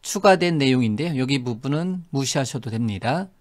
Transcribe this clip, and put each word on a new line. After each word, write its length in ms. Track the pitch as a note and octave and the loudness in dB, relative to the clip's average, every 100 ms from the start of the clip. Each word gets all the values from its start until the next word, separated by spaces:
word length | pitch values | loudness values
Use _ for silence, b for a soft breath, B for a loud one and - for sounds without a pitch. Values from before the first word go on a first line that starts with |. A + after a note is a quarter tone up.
추가된 560 | - G3+ G3+ F#3 F3 D#3+ | -8 2 6 6 4 2
내용인데요. 600 | C3+ B2+ A#2 G#2+ E3+ C#3 | 4 4 2 0 -2 -2
여기 260 | C3 C#3 | 0 -2
부분은 600 | B2 A2+ C3+ D3 F3+ F#3 E3 | -2 -6 -4 -2 -2 -6 -4
무시하셔도 600 | C#3 C3 D3 B2+ C3+ A2+ | -4 -2 -2 -2 -6 -6
됩니다. 580 | A2+ A#2 G2 A2+ D#3+ F#3+ _ | -4 -4 -2 -2 -2 -4 _